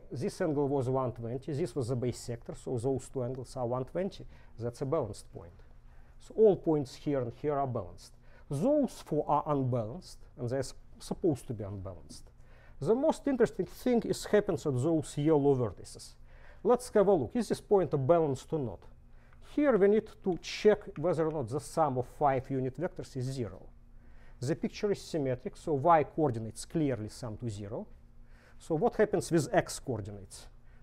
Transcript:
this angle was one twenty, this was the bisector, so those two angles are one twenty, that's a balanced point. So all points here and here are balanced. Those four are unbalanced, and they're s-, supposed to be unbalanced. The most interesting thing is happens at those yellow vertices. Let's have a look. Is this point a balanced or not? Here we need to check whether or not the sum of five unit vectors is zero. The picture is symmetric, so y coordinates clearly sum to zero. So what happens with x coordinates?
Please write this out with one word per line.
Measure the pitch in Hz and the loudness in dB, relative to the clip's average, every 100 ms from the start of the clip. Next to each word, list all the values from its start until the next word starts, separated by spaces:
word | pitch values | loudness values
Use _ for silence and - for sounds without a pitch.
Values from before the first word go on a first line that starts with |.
| - | -8
this | 131 196 - | -6 -6 -2
angle | 170 143 139 | 0 2 0
was | 139 123 | 0 0
one | 131 127 | 0 -2
twenty, | 120 113 131 - | -4 -8 -8 -6
this | 143 175 | -4 -4
was | 147 113 | -4 -2
the | 123 | -2
bisector, | 123 - - 117 - 156 | -2 -4 -8 -10 -10 -12
so | - 123 | -6 -2
those | 135 127 - | -2 -2 -4
two | 135 | -6
angles | 120 131 120 131 | -6 -6 -10 -6
are | 120 | -4
one | 127 | -4
twenty, | 127 170 190 - - - - - | -4 -4 -6 -8 -16 -18 -18 -8
that's | 117 - | -8 -6
a | 135 | -2
balanced | 160 104 - - | -2 -2 -8 -14
point. | 104 87 - - - - - - - | -16 -18 -20 -20 -20 -20 -20 -20 -20
So | - - | -6 6
all | 220 170 | 6 6
points | 165 151 131 | 2 2 0
here | - 151 139 | -6 -2 0
and | 117 - | -2 -4
here | 147 | -2
are | 139 131 | 0 0
balanced. | 117 87 87 - - - - - | -4 -6 -12 -20 -20 -20 -20 -6
Those | 143 247 302 247 - | 0 4 4 2 -2
four | - 151 - | -2 -2 2
are | 147 156 | 0 2
unbalanced, | 143 127 123 107 175 - - - - | 0 0 -2 -4 -8 -14 -18 -20 -10
and | 120 | -4
they're | 135 | -4
s-, | 127 - - - | -4 -10 -18 -18
supposed | - 180 180 - - | -12 -2 0 0 -4
to | |
be | 107 | -8
unbalanced. | 98 101 95 82 - - - - - - - - | -8 -10 -10 -14 -16 -18 -20 -20 -20 -20 -20 -4
The | 143 | 0
most | 240 311 - 285 | 2 2 0 -2
interesting | 254 220 - 175 | 2 2 2 -6
thing | - 254 233 | -2 2 2
is | - - | 2 -4
happens | - 208 202 127 | 2 2 4 0
at | 151 | 0
those | 123 156 156 - - | 0 2 2 0 0
yellow | 147 147 143 | 4 6 6
vertices. | 131 110 - - - - - - - - - | 4 0 -4 -14 -16 -18 -20 -20 -20 -20 -2
Let's | 196 240 - | 2 2 4
have | 214 190 | 4 6
a | |
look. | 180 110 | 4 2
Is | 247 - | -2 -2
this | - | -4
point | - 202 160 | 2 4 4
a | 143 | 2
balanced | 131 170 151 127 - | 4 4 4 0 -2
or | 160 | -4
not? | 117 92 - - - - - - - | -4 -8 -16 -20 -20 -20 -20 -20 -6
Here | 285 294 208 | 2 4 6
we | 202 | 6
need | 214 214 - | 4 0 -4
to | 196 165 | -4 -4
check | - - 214 214 208 151 | -6 2 4 4 0 -2
whether | 170 156 160 | 0 2 0
or | |
not | 156 110 | -2 -4
the | 139 | -6
sum | - 165 151 127 | -4 0 2 0
of | - - | -4 2
five | 143 131 - | 2 2 0
unit | 135 127 139 | -2 -2 -4
vectors | 180 - 127 131 | -6 -6 -10 -6
is | 127 | -6
zero. | 135 101 92 - - - - - - - - | -4 -8 -8 -18 -20 -20 -20 -20 -20 -20 -8
The | 123 - | -4 -4
picture | 220 - 208 | -4 -4 -4
is | 190 | -4
symmetric, | - 160 135 123 202 - | -4 -4 -2 -4 -8 -10
so | 175 | -4
y | 139 165 160 | 2 6 6
coordinates | 143 - 147 113 110 - | 4 0 0 0 -8 -10
clearly | - 165 143 113 104 | -6 -2 0 -2 -6
sum | - 117 101 | -10 -12 -8
to | 117 | -8
zero. | 104 101 143 220 - - - - - - - | -8 -8 -10 -10 -18 -20 -20 -20 -20 -20 -16
So | - | -4
what | 156 233 - | 0 2 4
happens | 208 180 - | 2 2 2
with | 165 139 | 2 4
x | 180 - - | 2 2 -6
coordinates? | - 110 104 101 95 - - - - - | -6 -6 -6 -12 -16 -18 -18 -20 -20 -20